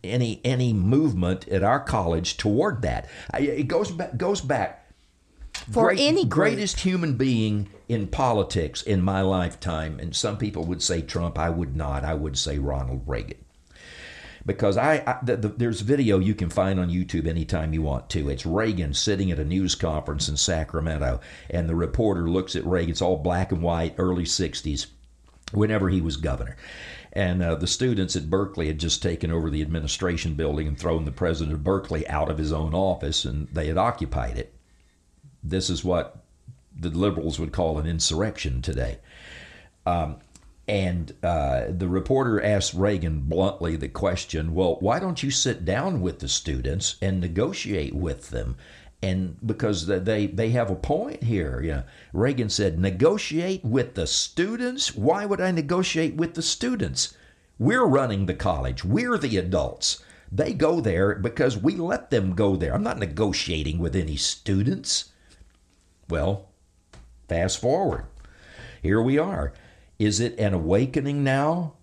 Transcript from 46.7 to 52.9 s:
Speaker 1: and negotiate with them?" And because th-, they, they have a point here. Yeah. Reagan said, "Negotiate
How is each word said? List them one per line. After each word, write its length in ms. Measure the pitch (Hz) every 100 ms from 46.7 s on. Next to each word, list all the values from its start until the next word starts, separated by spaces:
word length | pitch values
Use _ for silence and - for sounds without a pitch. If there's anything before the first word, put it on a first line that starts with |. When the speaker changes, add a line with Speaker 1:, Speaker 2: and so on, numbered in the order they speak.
| 82 - -
Speaker 1:
and 200 | 98 95
negotiate 760 | 87 82 127 196 - 98 71
with 340 | 73 82 69 -
them?" 280 | 58 57 60 - - - _
And 360 | 98 92 92 80 113
because 400 | 107 113 98 82
th-, 160 | 95
they, 240 | 92 107 101
they 240 | 92 113
have 200 | 123 107
a 40 |
point 480 | 92 - 151 254 -
here. 400 | 113 107 76 62
Yeah. 200 | 80 71 64 - -
Reagan 380 | 87 120 131 110
said, 280 | - 98 80
"Negotiate 840 | 95